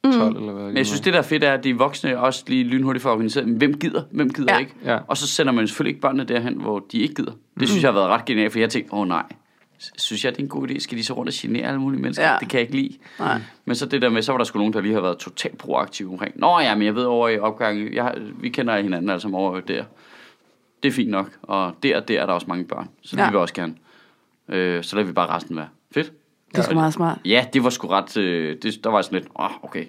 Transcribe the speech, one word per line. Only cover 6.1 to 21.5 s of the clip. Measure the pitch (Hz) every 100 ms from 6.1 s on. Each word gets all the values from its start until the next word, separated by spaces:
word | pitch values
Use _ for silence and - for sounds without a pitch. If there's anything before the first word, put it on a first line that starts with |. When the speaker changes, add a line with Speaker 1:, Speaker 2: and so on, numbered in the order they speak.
| 131
Speaker 3:
derhen, | 123 120 120
hvor | - 107 104 98
de | 117
ikke | 104
gider. | - - - _ -
Det | 139
synes | 196
Speaker 1:
Mm. | 143
Speaker 3:
jeg |
har | 101
været | 95
ret | 113
genialt, | - 110 107
for | 113
jeg | 113
tænkte, | 117 -
"Åh | 104 98
nej, | 85 - - _ _ _ _
s-, | - -
synes | - 104
jeg, | 127
det | 123
er |
en | 139
god | 143 135
idé? | 139
Skal | - 120
de |
så | 113
rundt | 127 123
og | 143
genere | 117 113 120
alle | 139
mulige | 135 135
mennesker? | 131 -
Speaker 2:
Ja. | 156 131
Speaker 3:
Det | -
kan | 131
jeg | 120
ikke | 135
lide." | 135 - - -
Speaker 2:
Nej. | - - 110 -
Speaker 3:
Men | - 120
så | 131
det | 139
der | 123
med, | 113
så | 110
var | 131
der |
sgu | 113 107
nogen, | 104
der | 110
lige | 101
har | 110
været | 90 87
totalt | - - - -
proaktive | - 64 80 - 95
omkring, | 92 - -
"Nå | - 175
ja, | 135
men | 107 107
jeg |
ved | 107
over | 123 120 117
i | 110
opgangen, | 107 107 113 107 107
jeg | -
har, | 123 - 104 -
vi | 123
kender | 123 120 107
hinanden | 101 90 92
altså | 90 101
over | 95 95 92
der." | 92 92 113 - - - - _ _ _ _ _
Det | 139
er |
fint | 127 117
nok, | 98 98 -
og | -